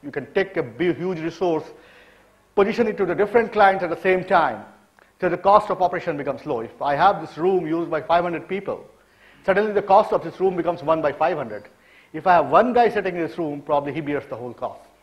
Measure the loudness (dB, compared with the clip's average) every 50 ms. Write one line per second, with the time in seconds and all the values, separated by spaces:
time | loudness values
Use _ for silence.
0 | -16 -12 -10 -10 -8 -4 -2 -2 -2 -2 -2 -6 -6 -6 -4 -4 -2 -2 -2 -2
1 | -4 -6 -6 -6 -6 -8 -6 -2 -2 0 0 -2 -4 -8 -18 -20 -20 -20 -20 -20
2 | _ _ _ _ _ _ _ _ _ _ 0 0 2 2 2 0 0 -2 0 -2
3 | -2 -2 0 0 0 2 2 2 2 2 2 4 4 4 4 2 -2 -4 -4 -2
4 | 0 2 2 2 2 2 2 2 2 2 -2 -6 -12 -16 -20 _ _ _ _ _
5 | _ _ _ -4 -4 -2 -2 0 2 6 6 6 4 2 -4 0 0 -2 -2 -2
6 | -6 -6 -6 -6 -4 -6 -6 -8 -6 -6 -6 -4 -6 -8 -10 -6 -2 -2 0 4
7 | 4 4 4 2 -4 -12 -8 -2 0 0 2 0 0 -2 -2 -4 -4 -2 -4 -4
8 | 0 2 2 2 2 0 -4 -6 -8 -6 -8 -8 -6 -6 -8 -8 -10 -18 _ _
9 | _ _ _ _ _ _ _ _ -2 0 0 2 2 0 0 -2 2 4 4 4
10 | 4 4 0 -2 -2 -4 -6 0 0 0 0 0 -2 -2 -4 -4 0 0 0 0
11 | 0 -2 -2 0 -2 -2 0 -2 -6 -8 -10 -14 -14 -16 _ _ _ _ _ _
12 | _ _ -12 -4 2 4 4 4 4 4 4 4 4 4 4 4 4 2 2 0
13 | -4 -4 -4 -4 -6 -6 -4 -6 -6 -6 -6 -8 -4 -2 -2 -2 -2 -2 -6 -8
14 | -6 -4 -4 -6 -6 -8 -12 -12 -10 -12 -12 -8 -10 -10 -10 -10 -20 _ _ _